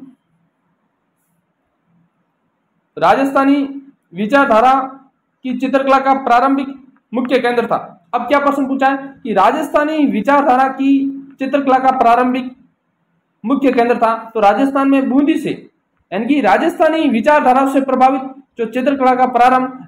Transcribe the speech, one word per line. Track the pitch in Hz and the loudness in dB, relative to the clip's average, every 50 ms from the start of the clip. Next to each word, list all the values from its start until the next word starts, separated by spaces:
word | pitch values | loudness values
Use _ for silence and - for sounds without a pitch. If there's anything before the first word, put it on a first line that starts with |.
| - - _ _ _ _ _ _ _ _ _ _ _ _ _ _ _ _ _ _ _ _ _ _ _ _ _ _ _ _ _ _ _ _ _ _ _ _ 170 170 _ _ _ _ _ _ _ _ _ _ _ _ _ _ _ _ _ _ - | -20 -20 _ _ _ _ _ _ _ _ _ _ _ _ _ _ _ _ _ _ _ _ _ _ _ _ _ _ _ _ _ _ _ _ _ _ _ _ _ _ _ _ _ _ _ _ _ _ _ _ _ _ _ _ _ _ _ _ -8
राजस्थानी | 151 156 180 214 262 277 277 277 277 269 277 277 285 269 - - - - - _ _ _ _ 170 | 0 2 2 2 2 0 0 0 0 2 2 2 0 0 -4 -8 -14 -16 -20 _ _ _ _ -8
विचारधारा | 175 214 208 277 277 - - 220 220 240 262 269 269 269 - - - _ _ _ _ _ _ _ _ - | -6 -4 0 2 2 2 4 4 4 4 4 2 2 0 -6 -12 -18 _ _ _ _ _ _ _ _ -8
की | 254 254 - | -8 -6 -4
चित्रकला | 262 - 269 269 277 269 269 269 | -4 -2 -2 -2 0 2 0 2
का | 269 269 269 269 - | 2 2 0 0 2
प्रारंभिक | 233 233 247 262 269 269 277 262 - - - - _ _ _ _ _ 214 | 2 2 2 2 2 0 -2 -4 -8 -12 -18 -20 _ _ _ _ _ -6
मुख्य | 247 247 - 285 254 | -6 -4 -2 -2 0
केंद्र | 247 240 240 233 220 | 0 0 -2 -2 -2
था। | 226 175 - - - - _ _ - - | -2 -4 -6 -6 -8 -20 _ _ -8 -8
अब | 247 - - | -6 -4 0
क्या | 285 285 | -2 0
प्रश्न | 285 285 277 294 269 | 0 0 -2 -2 -4
पूछा | 262 269 - 269 269 | -4 -4 -2 0 -2
है | 277 277 - - - - - | -2 -2 -8 -14 -20 -14 -8
कि | 226 202 | -4 0
राजस्थानी | 185 185 226 254 311 302 302 - 302 294 302 320 311 285 | 2 2 2 2 0 -6 -2 -2 -2 -2 0 -2 0 0
विचारधारा | 226 196 214 202 277 285 285 277 294 247 254 269 269 | 0 0 -2 -2 0 0 2 2 2 2 2 2 0
की | 269 269 277 277 277 277 277 - - - - - - - | -2 -2 0 0 2 2 0 -2 -6 -10 -16 -18 -12 -10
चित्रकला | 269 - 285 285 277 269 254 254 | -8 -4 -2 -2 0 2 0 2
का | 262 262 | 2 0
प्रारंभिक | 254 - 233 233 240 247 254 254 254 262 247 - - _ _ _ _ _ _ _ _ _ _ _ _ _ _ _ _ _ - | 0 2 2 2 2 2 2 0 -2 -4 -6 -10 -14 _ _ _ _ _ _ _ _ _ _ _ _ _ _ _ _ _ -4
मुख्य | 220 285 277 277 262 247 | 0 0 2 2 2 2
केंद्र | 240 233 240 240 - | 2 2 0 0 0
था, | 233 220 226 226 - - - | 0 0 0 -2 -6 -8 -4
तो | 220 | 0
राजस्थान | 202 202 214 226 277 269 277 277 277 277 | 2 2 2 2 0 0 0 0 0 2
में | 277 269 247 220 | 2 0 0 0
बूंदी | 240 285 294 302 311 - | 0 0 2 2 0 -2
से, | 254 170 127 - - - _ _ _ _ _ _ _ - 170 | -2 -6 -8 -8 -12 -20 _ _ _ _ _ _ _ -10 -8
यानी | 202 240 | -6 -2
कि | 240 294 285 | -2 -2 0
राजस्थानी | 214 190 196 226 302 330 330 - 320 311 320 320 311 277 | 2 2 2 2 0 -2 -2 0 0 0 0 0 0 0
विचारधाराओं | 220 226 - 302 302 294 247 254 247 269 269 269 269 | 0 0 2 2 2 4 4 2 2 2 2 0 0
से | 277 | -2
प्रभावित | 269 262 254 254 254 262 285 262 - - - - - _ _ - | 0 0 0 2 2 2 2 0 -6 -10 -16 -18 -20 _ _ -8
जो | 226 | -8
चित्रकला | 220 226 254 233 285 277 277 262 254 254 | -6 -4 -4 -2 -2 -2 0 0 0 2
का | 247 254 | 2 0
प्रारंभ | 254 - 233 240 254 254 254 254 262 - - - | 0 2 2 2 4 2 0 -2 -4 -8 -14 -20